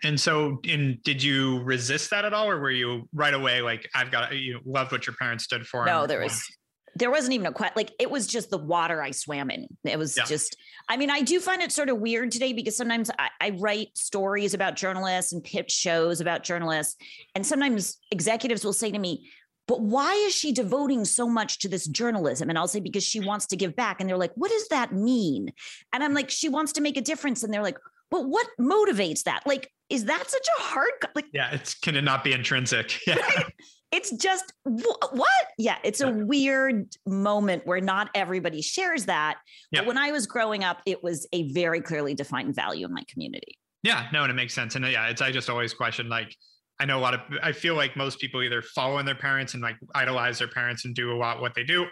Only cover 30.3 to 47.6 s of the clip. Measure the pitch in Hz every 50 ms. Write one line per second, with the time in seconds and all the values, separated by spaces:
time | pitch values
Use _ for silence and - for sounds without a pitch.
30.3 | 539 523 - 640 679 523 - - - 269 277 466 539 - - - - 294 294 -
31.3 | - 139 131 120 143 139 - - - - - 170 151 139 143 139 135 131 - 143
32.3 | 131 127 120 - 139 127 127 117 127 113 110 - - - - 175 - - - -
33.3 | 269 - - - - - - - - _ _ _ - 359 - - 247 220 - 381
34.3 | 381 370 370 - - _ _ 285 226 226 - 466 - - - 523 269 247 - 679
35.3 | 784 762 622 - - - 220 226 170 - - 208 208 - 277 262 226 214 214 202
36.3 | 294 285 269 269 269 269 269 269 247 208 185 - - - _ 196 190 196 196 208
37.3 | 208 208 208 202 180 151 - 170 180 185 185 190 190 196 208 202 - 202 190 170
38.3 | 185 185 175 175 160 151 151 - - 359 381 359 330 285 185 180 175 151 151 151
39.3 | 160 - _ _ - - - _ 156 147 208 233 247 269 285 285 302 294 208 -
40.3 | - 240 220 214 214 202 190 180 170 - - 196 185 - - 175 170 143 - -
41.3 | - 180 165 139 135 180 175 165 165 170 - - 165 151 147 139 147 135 143 -
42.3 | - 127 117 117 - - 73 92 78 80 92 - 87 - - - - 82 76 57
43.3 | 50 50 - - - _ _ _ _ _ - 220 226 135 117 113 151 151 143 131
44.3 | 123 131 123 120 - 135 120 110 - 135 127 131 127 113 110 117 117 - 139 131
45.3 | 131 131 120 - 120 120 120 113 - - 123 113 113 - 120 117 117 113 110 -
46.3 | - _ _ _ _ _ _ _ _ - 139 139 135 131 127 123 123 120 117 -
47.3 | 143 143 - 165 147 151